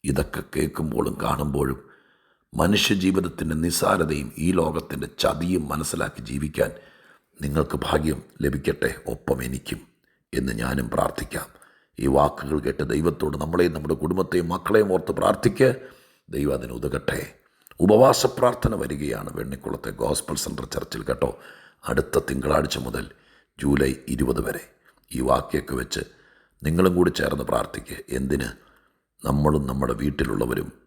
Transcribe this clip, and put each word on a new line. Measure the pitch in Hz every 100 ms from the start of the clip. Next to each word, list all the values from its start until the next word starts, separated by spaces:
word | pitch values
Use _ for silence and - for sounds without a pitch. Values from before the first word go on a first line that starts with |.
ഇതൊക്കെ | 71 69 76 - -
കേൾക്കുമ്പോഴും | - 78 - 80 58 - -
കാണുമ്പോഴും | - 71 73 69 67 65 - - _ _ _ _ _
മനുഷ്യജീവിതത്തിൻ്റെ | - 85 104 - 98 92 95 90 - 80 78
നിസ്സാരതയും | 85 82 107 98 78 73 67 -
ഈ | 80
ലോകത്തിൻ്റെ | 90 80 80 - 69 71 -
ചതിയും | - 76 87 90 71
മനസ്സിലാക്കി | 73 78 85 - -
ജീവിക്കാൻ | 62 67 73 - - - - _ - _ _ _
നിങ്ങൾക്ക് | 71 76 73 71
ഭാഗ്യം | - 76 78 65 - -
ലഭിക്കട്ടെ, | 69 69 - - - - -
ഒപ്പം | 62 - 65
എനിക്കും | 62 65 - 57 - _ _ _ _
എന്ന് | - 64
ഞാനും | 55 62 67 58
പ്രാർത്ഥിക്കാം. | - - - - - - - - _ _ -
ഈ | 67
വാക്കുകൾ | 67 73 - 71 76
കേട്ട് | - 67 73
ദൈവത്തോട് | 73 82 73 78 71
നമ്മളെയും | 76 87 87
നമ്മുടെ | 78 76 80
കുടുംബത്തെയും | 78 90 92 90 85
മക്കളെയും | 90 - 107 101
ഓർത്ത് | 90 -
പ്രാർത്ഥിക്ക്. | - - - - - 131 120 - - _ _ _
ദൈവം | 71 71
അതിന് | 67 60
ഉതകട്ടെ. | 60 71 - - 67 - - _ _ _ -
ഉപവാസ | 92 107 165 127 131
പ്രാർത്ഥന | - 123 - - 101
വരികയാണ് | 67 71 71 55 50
വെണ്ണിക്കുളത്തെ | - 64 67 - 62 58
ഗോസ്പൽ | - 62 76 - 71
സെൻറ്റർ | - 65 64
ചർച്ചിൽ | - - 57
കേട്ടോ. | - 62 62 - - - - _
അടുത്ത | - 65 - -
തിങ്കളാഴ്ച | - 65 67 76 76 -
മുതൽ | 62 60 - - _ _ _ -
ജൂലൈ | 69 69 67 65 -
ഇരുപത് | 64 64 60
വരെ | 55 - - _ _ _ _
ഈ | 62
വാക്യൊക്കെ | 65 64 - 73 - 64
വെച്ച് | 62 - - _ _ _ _ _
നിങ്ങളും | - 82 92 90
കൂടി | 87
ചേർന്ന് | - - 71 -
പ്രാർത്ഥിക്ക്. | 58 - - - - -
എന്തിന്? | 64 65 67 58 - _ _ _ _ _ _
നമ്മളും | - 71 73 76 65
നമ്മുടെ | 65 64
വീട്ടിലുള്ളവരും | 57 71 69 64 50 60 - - -